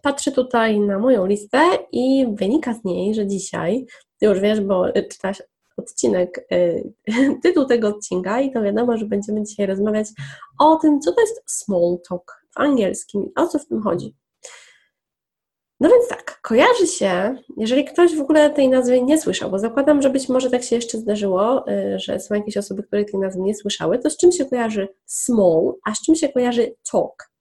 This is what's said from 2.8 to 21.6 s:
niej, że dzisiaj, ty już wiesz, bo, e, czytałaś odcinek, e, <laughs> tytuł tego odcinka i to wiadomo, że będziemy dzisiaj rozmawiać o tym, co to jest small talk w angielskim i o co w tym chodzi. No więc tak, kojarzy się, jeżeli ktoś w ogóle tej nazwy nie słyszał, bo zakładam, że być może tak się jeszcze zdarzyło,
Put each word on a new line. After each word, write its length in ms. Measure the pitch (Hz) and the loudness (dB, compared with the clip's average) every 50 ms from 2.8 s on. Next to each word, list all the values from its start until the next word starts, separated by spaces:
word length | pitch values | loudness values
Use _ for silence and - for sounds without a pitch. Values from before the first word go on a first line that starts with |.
| - | -4
niej, 300 | 190 175 180 185 202 214 | -6 -4 -2 -2 -2 -2
że 120 | 220 208 | -2 -2
dzisiaj, 600 | 196 202 190 175 - - 170 165 170 196 262 262 - - - _ _ _ _ | -2 -4 -6 -6 -6 -8 -4 -2 -2 -2 -2 -4 -8 -18 -20 _ _ _ _
ty 60 | - | 2
już 140 | 214 202 180 | 2 2 2
wiesz, 200 | 196 208 214 214 | 2 0 0 0
bo, 280 | 196 196 196 185 180 - | 0 0 0 0 0 0
e, 140 | - - | 0 -2
czytałaś 400 | - - - _ - 190 202 - - _ _ _ _ _ _ | -4 -4 -12 _ -8 -8 -8 -8 -14 _ _ _ _ _ _
odcinek, 720 | - 208 - - - - 240 202 185 180 180 - - - _ | -14 -14 -12 -8 -4 -2 0 0 0 -2 -2 -4 -14 -8 _
e, 300 | 185 180 180 175 165 156 - - - _ _ | 0 0 0 0 0 -4 -6 -10 -18 _ _
<laughs> 360 | - 220 240 269 277 - - | -4 0 0 2 0 0 0
tytuł 220 | - 359 349 320 269 | 0 2 2 2 2
tego 240 | 262 247 233 214 208 | 2 0 0 0 -2
odcinka 520 | 208 208 - - 185 180 185 190 214 247 | -4 -4 -8 -6 -6 -4 -4 -2 -2 -2
i 120 | 277 269 | -2 -2
to 100 | 262 240 | -2 -2
wiadomo, 340 | 214 202 208 220 240 247 233 | -2 0 0 0 0 0 0
że 80 | 226 220 | -2 -2
będziemy 400 | 208 202 202 202 214 214 214 208 | -4 -4 -4 -4 -4 -4 -6 -6
dzisiaj 220 | 208 - - 202 | -8 -4 -4 -2
rozmawiać 420 | 190 190 190 202 214 214 214 214 214 - - - - - - - - _ - | -2 0 -2 0 0 0 -2 -4 -6 -10 -16 -18 -18 -18 -20 -20 -20 _ 4
o 180 | 294 311 320 | 4 6 6
tym, 240 | 320 320 311 294 285 | 6 4 2 2 4
co 120 | - 349 | 2 0
to 80 | 349 - | 2 2
jest 220 | 453 440 - - _ | 2 0 0 -8 _
small 520 | - - - - - 196 175 175 175 175 175 - - | -10 -10 -10 -4 -2 0 2 2 2 0 -2 -6 -10
talk 340 | 180 175 _ - - _ _ _ | -10 -10 _ -14 -20 _ _ _
w 100 | _ - | _ -2
angielskim 640 | - 294 285 247 202 185 202 - - - - 202 190 | 0 2 2 2 0 0 -2 -6 -12 -8 -6 -6 -6
i 80 | - - | -6 -2
o 100 | - 285 | -2 -2
co 120 | - - 294 | 0 -2 -6
w 80 | - | -6
tym 160 | _ 233 220 | _ -8 -4
chodzi. 320 | 208 208 - - - - - _ _ _ _ _ _ - - - - _ _ _ _ _ _ _ _ _ _ _ _ _ _ _ _ _ _ _ _ _ _ _ | -2 -2 -4 -4 -6 -10 -16 _ _ _ _ _ _ -20 -20 -20 -20 _ _ _ _ _ _ _ _ _ _ _ _ _ _ _ _ _ _ _ _ _ _ _
No 80 | 247 330 | 4 6
więc 200 | 480 480 480 480 | 6 6 4 2
tak, 320 | - - - - - _ | -4 -12 -12 -18 -18 _
kojarzy 440 | - - 226 226 - 480 494 466 381 | -6 0 4 4 6 6 4 4 2
się, 500 | 320 - - 208 196 180 180 190 220 269 254 - _ - | 0 0 -2 -2 0 0 0 -2 -2 -4 -8 -12 _ -8
jeżeli 280 | - 220 220 247 277 285 | -6 -2 0 0 0 0
ktoś 320 | - - - 349 339 320 | -2 2 4 4 4 4
w 40 | 302 | 0
ogóle 300 | 277 269 311 311 294 294 | 0 2 4 6 6 4
tej 180 | 294 294 277 262 | 4 4 2 4
nazwy 340 | 262 262 247 240 254 254 | 4 2 4 4 2 2
nie 160 | 247 262 311 311 | 4 4 2 2
słyszał, 320 | - - 190 - - - | 2 -2 -4 -4 -4 -4
bo 80 | 180 196 | -4 -4
zakładam, 440 | 208 233 226 277 277 294 302 285 | -4 -2 -2 0 2 4 4 4
że 80 | 269 269 | 4 2
być 180 | 254 269 - - | 0 0 -2 0
może 220 | 254 254 262 247 | -2 0 0 0
tak 120 | 247 247 | -2 -2
się 140 | - - 233 | -2 -2 -2
jeszcze 220 | 240 233 - - 220 | -2 -2 -6 -8 -8
zdarzyło, 680 | 220 220 214 208 202 196 185 185 202 226 262 254 | -4 -4 -2 -2 -2 -2 0 0 0 0 0 -2